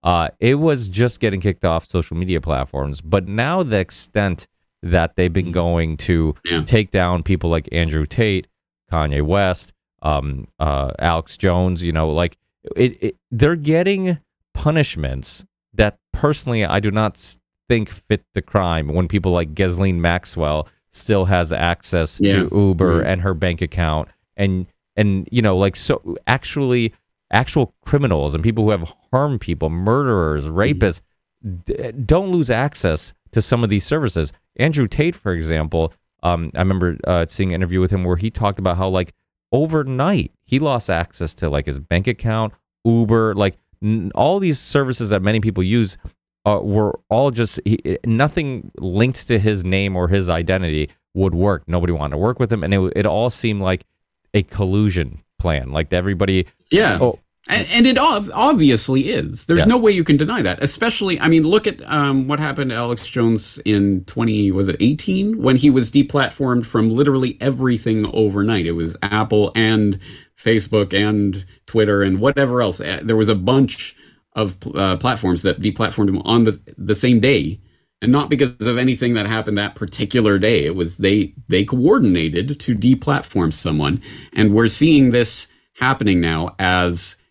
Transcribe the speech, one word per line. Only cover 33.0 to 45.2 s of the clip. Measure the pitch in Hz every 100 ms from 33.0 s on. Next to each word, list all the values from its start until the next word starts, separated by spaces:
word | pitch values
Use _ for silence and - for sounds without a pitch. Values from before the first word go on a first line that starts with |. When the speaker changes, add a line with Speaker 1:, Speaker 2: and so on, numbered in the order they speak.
| - _ _
Speaker 1:
to | 117
some | - 120
of | 113
these | 101
services. | - 151 127 85 71 - _ -
Andrew | 143 147 113
Tate, | - 160
for | 170 107
example, | 85 80 78 78 82 80 _ _ _
um, | 87 85 82 -
I |
remember, | 92 95 87 80 -
uh, | 87 82
seeing | - 95
an |
interview | 87 87 92
with | 92
him | 95
where | 90 87
he | 110
talked | - 104 98
about | 95 87
how, | 95
like, | 92 90 _ _ _ _
overnight | 127 160 156 135 131 160 185 - _
he | _ 131
lost | 151 123 -
access | 85 87 - 87
to, | - 82
like, | 71 71
his | 69
bank | 76 87 95
account, | - 117 110 110 - _ _
Uber, | 117 117 110 113 110 101
like, | 101 - _ _
n-, | 107 110 92 -
all | 139 196
these | 185 143
services | - 143 131 123 110
that | 101